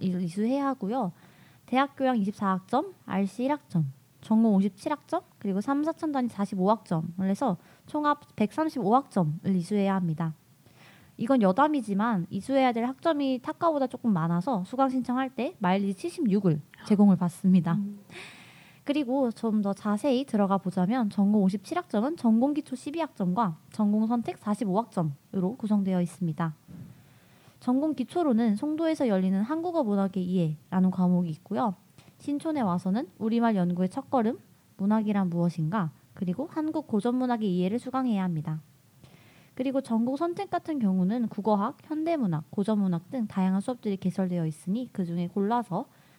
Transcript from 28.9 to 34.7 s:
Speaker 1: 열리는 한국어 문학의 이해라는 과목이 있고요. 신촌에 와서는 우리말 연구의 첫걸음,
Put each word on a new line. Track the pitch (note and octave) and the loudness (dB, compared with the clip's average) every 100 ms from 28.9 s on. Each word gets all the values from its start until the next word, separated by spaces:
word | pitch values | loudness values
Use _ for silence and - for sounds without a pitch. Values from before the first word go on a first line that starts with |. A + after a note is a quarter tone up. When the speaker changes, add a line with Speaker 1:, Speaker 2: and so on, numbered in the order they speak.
| D#4 C4 | 0 0
Speaker 1:
열리는 | F#3+ F#3 F#3+ | 2 2 0
한국어 | A3 D#4+ F4+ E4+ | 0 -2 -2 -2
문학의 | A3+ G3+ G3 F#3+ | 0 0 0 -2
이해라는 | F3+ F#3 D#3+ D3+ - F#3 F#3 | -2 0 0 -2 -4 0 2
과목이 | F#3 F3+ F3+ E3+ | 2 2 2 0
있고요. | D3+ - A3 A#3+ F3+ _ - - - | -6 -6 -4 -2 -4 _ -20 -20 -14
신촌에 | - C#4+ D#4+ D4+ | -6 -6 -4 -2
와서는 | G#3 F3 F#3+ G#3 E4 - | 0 0 0 -2 -4 -6
우리말 | A3 A#3 A#3 G3+ | -2 2 2 2
연구의 | F3 F3 F#3 | 0 0 -2
첫걸음, | C#4 - C4+ G#3+ - - _ _ | -4 -2 0 2 -2 -8 _ _